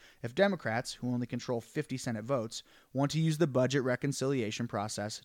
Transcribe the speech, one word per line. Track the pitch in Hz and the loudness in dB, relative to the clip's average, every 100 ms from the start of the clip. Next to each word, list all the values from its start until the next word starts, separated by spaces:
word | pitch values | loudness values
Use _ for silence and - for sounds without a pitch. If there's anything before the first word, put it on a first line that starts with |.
| - - | -20 -10
if | 123 | -4
Democrats, | 127 202 185 113 113 - | 2 2 2 -2 -2 -4
who | - 123 | -6 -4
only | 123 123 | -2 -2
control | 123 - 120 | -4 -4 -4
fifty | - - 147 131 | -4 -6 -4 -6
Senate | - 113 | -4 -4
votes, | 110 139 110 - - - _ | -2 -2 -2 -8 -14 -20 _
want | 131 139 | 0 0
to | 156 | 4
use | 160 151 | 2 4
the | 165 | 4
budget | 127 127 139 | 4 4 4
reconciliation | 127 123 143 135 131 139 107 107 120 | 2 0 0 0 0 0 0 -2 -2
process | 113 104 - 104 - | -2 -4 -4 -6 -8